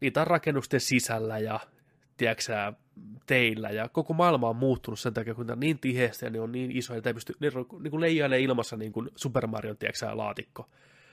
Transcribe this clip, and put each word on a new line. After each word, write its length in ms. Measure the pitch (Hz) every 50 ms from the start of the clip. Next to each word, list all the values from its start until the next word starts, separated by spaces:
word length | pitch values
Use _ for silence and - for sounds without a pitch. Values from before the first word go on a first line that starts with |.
niitä 200 | 139 131 - 151
on 60 | 160
rakennusten 540 | 160 175 156 - 160 147 135 - - - 127
sisällä 580 | - - 135 123 - - 120 110 110 110 110 110
ja, 220 | 107 110 107 110 - - _ _ _ _ _ _ _ _ _
tiedätkö 260 | - 120 113 113 - -
sä, 300 | - 113 104 101 104 110 _ _ _ _ - - 104 107 123 -
teillä 440 | - 135 127 120 113 110 110 110 101
ja 180 | 104 107 110 117
koko 260 | - 165 156 - 165
maailma 340 | 160 175 175 160 127 120 113
on 80 | 113
muuttunut 440 | 117 135 135 127 120 - - 113 -
sen 140 | - 127 107
takia, 200 | 113 110 113 113
kun 120 | 117 120
ne 60 | 113 117
on 80 | 117
niin 180 | 143 156 160 135
tiheästi 460 | - 131 123 127 123 117 113 - 127
ja 60 | 120
ne 100 | 113 113
on 120 | 113 113 120
niin 180 | 127 127 127
isoja, 280 | 123 127 120 - 123 113
että 120 | 107 123
ei 40 | 113
pysty, 200 | 113 - - - -
ne 100 | 147 147
ro-, 280 | 143 127 123 - - 170 147
niinku 180 | 156 143 160
leijailee 400 | 165 165 165 156 143 139 131 127
ilmassa 360 | 135 131 127 120 110 - 120
niin 160 | 107 110 110 101
kuin 180 | 110 117 - -
Super 300 | - - 139 117 131 120
Marion, 300 | 110 110 107 104 110 104
tiedätkö 220 | - 107 104 - -
sä, 180 | - 107 107
laatikko. 540 | 110 107 104 101 101 107 _ - - 120 _ _ _ _ _ _ - - _